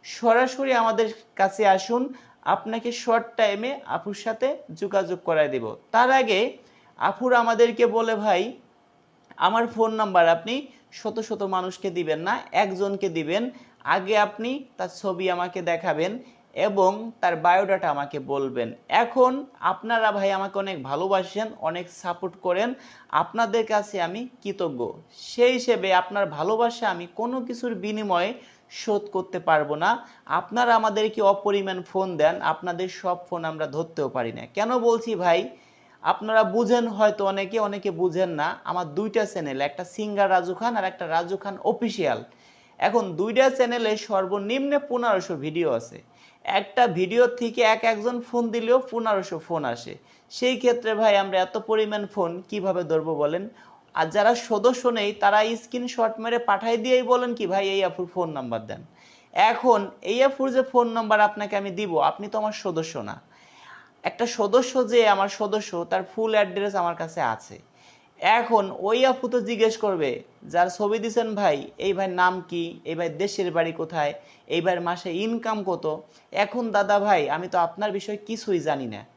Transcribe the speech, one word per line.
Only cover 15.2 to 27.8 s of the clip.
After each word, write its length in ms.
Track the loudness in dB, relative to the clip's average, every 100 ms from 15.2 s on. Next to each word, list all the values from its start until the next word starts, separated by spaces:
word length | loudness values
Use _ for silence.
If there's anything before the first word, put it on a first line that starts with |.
| -2
আমাকে 320 | -2 -4 -4
দেখাবেন 580 | -2 -2 0 0 -2 -4 -14 _ _
এবং 580 | -2 0 4 2 2 -10 -2
তার 140 | -2
বায়োডাটা 540 | 2 4 4 4 0 0
আমাকে 300 | -2 -4 -8
বলবেন।" 540 | -6 -4 -2 -2 -4 -6 0
এখন 580 | 0 2 4 4 2 -8 -4
আপনারা 520 | -4 -2 -2 2 2
ভাই 200 | 2 0
আমাকে 280 | 0 -2 -4
অনেক 240 | -4 -8
ভালোবাসেন, 640 | -6 -4 2 0 0 -6 -8 -4
অনেক 300 | -6 -6 -10
সাপোর্ট 460 | -10 -8 -6 -8 -6
করেন, 320 | -2 0 0 -4 -16 -20 -4
আপনাদের 560 | -2 -2 -2 0 0
কাছে 360 | 0 0 -2 -4
আমি 260 | -4 -6 -12 _
কৃতজ্ঞ। 480 | -10 -4 -4 -2 -6 -8 -20
সেই 420 | -20 -12 2 2
হিসেবে 400 | 4 0 0 4
আপনার 320 | 2 2 -2
ভালোবাসা 640 | -2 -2 -2 2 0 0 -4
আমি 180 | -4 -8
কোনো 260 | -6 -4 -4
কিছুর 340 | -6 -8 -6
বিনিময়ে 580 | -6